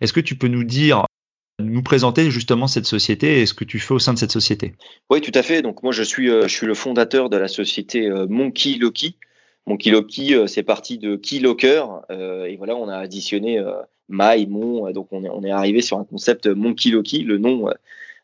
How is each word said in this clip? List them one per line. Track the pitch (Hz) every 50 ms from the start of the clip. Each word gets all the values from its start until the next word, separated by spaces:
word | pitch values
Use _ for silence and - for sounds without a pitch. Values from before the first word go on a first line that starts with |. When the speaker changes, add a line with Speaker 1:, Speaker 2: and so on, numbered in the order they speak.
Speaker 1:
Est-ce | - 107 -
que | 165
tu | 160 170 156
peux | 135 - 123
nous | 123 123 120
dire, | 117 123 135 151 156 143 107 95 - _ _ _ _ _ _ _ _ _ -
nous | 107 110 113 120 127
présenter | - 151 135 120 127 117 - 160 156
justement | 127 120 113 - 123 117 127
cette | 131 - 123 110
société | - - 104 - - 107 - - 151 156 135
et | 113
ce | 104 -
que | - 113
tu | - - 113
fais | - - 135
au | 127
sein | - - 123
de | 117
cette | - 104
société ? | - 113 104 - - 101 - - 90 _ - - - _ _ -
Speaker 2:
Oui, | 135 151 151
tout | 147 113
à | 135 123
fait. | - 165 165 139
Donc | 117 104 - -
moi, | 127
je | 123 110 113
suis, | 101 - - 131 123
euh, | 117 113 107
je | 95 -
suis | - -
le | 110 107
fondateur | 101 - 135 123 120 117 117 - 135 131 123
de | 104 98
la | 95 95
société, | - - 104 92 - - 101 - - 120 110
euh, | 104 95 95 95 92
Monkey | 104 120 135 135 120 - - 139 139 123
Loki. | 120 117 113 - - 165 180 _ _ _ _ _ _ _ _ _ -
Monkey | - 104 101 - 110
Loki, | 107 110 104 107 - - 135 139 143
euh, | 123 107 101
c'est | - - 101
parti | - 107 98 - - 120 117
de | 107 104 101
Key | 101 104 - 135 139
Locker, | 131 127 117 117 - 131 143 156 143 117 98 87 - -
euh, | 95 95 92 92 92 92 92
et | 90 98
voilà, | 95 98 98 117
on | 123 117 104
a | 98 95
additionné, | 95 95 92 101 95 - 104 101 101 113 117 110
euh, | 98 98 95 92 - - _ _ _ -
My, | 95 98 98 107 113 117 104
Mon, | 98 101 104 110 120 120 117 107
euh, | 95 92
donc | 95 95 95 -
on | 95 95
est, | 95
on | - 95 98
est | 95
arrivé | 98 98 98 101 104 117
sur | 120 - 104 98
un | 101
concept | - - 98 - - 117 98 -
Monkey | 104 98 98 107 117 117 117 - 127
Loki, | 113 113 104 - - 151
le | - 113 104 101
nom, | 104 123 131 123 107 -
euh, | - - _ _ - - - - - _